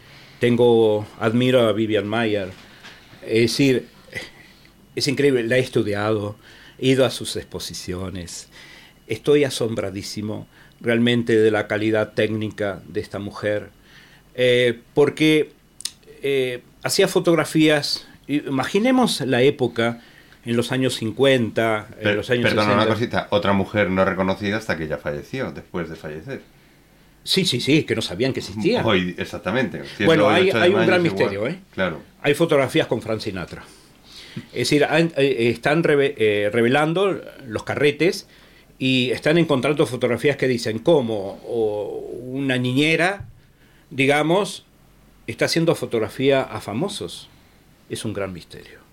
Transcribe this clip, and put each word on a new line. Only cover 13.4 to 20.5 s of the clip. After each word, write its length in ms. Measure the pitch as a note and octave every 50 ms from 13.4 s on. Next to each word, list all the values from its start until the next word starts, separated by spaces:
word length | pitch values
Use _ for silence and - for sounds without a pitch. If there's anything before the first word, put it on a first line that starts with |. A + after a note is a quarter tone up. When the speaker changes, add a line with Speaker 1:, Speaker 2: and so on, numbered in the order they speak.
| - G#2 G#2 G#2 F#2+ G2 - _ _ _ - - - - - - _ _ -
Speaker 1:
Eh, 440 | B2+ B2+ B2 B2 B2 B2+ A#2+ A#2+ A#2+ - _ _
porque, 580 | D3 D3 C#3 - - D3+ D#3 D#3 D3+ C#3+ - - _ _ _ _ - - - - _ _ - - - -
eh, 400 | C#3 C#3 C3+ C3 B2+ B2 B2 - - _ _ -
hacía 260 | C#3 - - G3 F#3
fotografías, 1000 | - F#3+ F3 F3+ E3+ D#3 D3 - - D#3 D#3 D#3 D3+ D3 C#3+ - - - - - - - _
imaginemos 960 | - C#3 D3 - - C#3 C3 - - - G3+ A3 B3+ C4 B3+ B3 F#3+ - - C#3+
la 180 | B2 C3 A#2+ B2
época 600 | C#3+ C#3+ - C3 A#2 - - A#2 A#2 A#2 A#2 - - - - - - - - -
en 120 | A#2